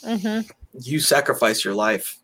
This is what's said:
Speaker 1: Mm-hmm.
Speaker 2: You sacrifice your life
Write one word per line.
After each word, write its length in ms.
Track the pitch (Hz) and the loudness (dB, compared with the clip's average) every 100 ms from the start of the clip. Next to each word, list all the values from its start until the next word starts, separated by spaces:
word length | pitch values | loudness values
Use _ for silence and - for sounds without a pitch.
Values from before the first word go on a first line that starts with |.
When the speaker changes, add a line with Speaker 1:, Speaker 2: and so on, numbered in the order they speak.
| 220 | -6
Speaker 1:
Mm-hmm. 440 | 226 214 220 214 - - - | -4 -2 -4 -6 -14 -20 -14
Speaker 2:
You 220 | 123 151 | -4 0
sacrifice 640 | - 143 143 131 110 110 101 | 2 2 2 2 2 2 -2
your 80 | |
life 440 | 101 107 101 - - | 0 2 0 -4 -12